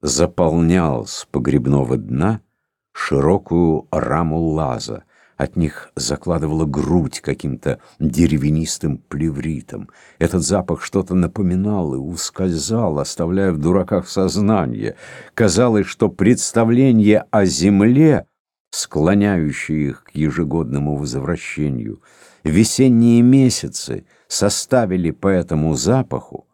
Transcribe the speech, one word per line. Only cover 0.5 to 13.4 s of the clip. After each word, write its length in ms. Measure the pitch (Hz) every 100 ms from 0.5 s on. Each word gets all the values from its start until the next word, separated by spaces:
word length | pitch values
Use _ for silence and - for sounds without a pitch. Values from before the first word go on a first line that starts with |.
| 80 82 90 82 64 52
с 200 | - -
погребного 680 | 69 62 69 62 71 64 64
дна 440 | 50 64 92 110 _ _ _ _ _
широкую 920 | - - 69 71 98 - 85 85 80 -
раму 480 | 80 60 73 82 78
лаза. 640 | 82 78 73 62 - 53 _ _ _ _
От 200 | 71 -
них 340 | 78 - - -
закладывала 720 | - 71 - 82 76 78 80
грудь 540 | 71 69 87 76 -
каким-то 600 | - 67 80 - 73 67 _ _
деревянистым 1000 | 80 58 82 76 71 78 80 - 80 69
плевритом. 920 | _ 71 80 71 80 71 - 52 - _ - _
Этот 240 | 85 92
запах 400 | 80 98 - 82
что-то 320 | - 98 92 92
напоминал 800 | 85 - 95 90 101 104 80 65
и 20 |
ускользал, 1000 | 67 85 - - 92 82 76 113 107 73
оставляя 520 | 71 - 85 95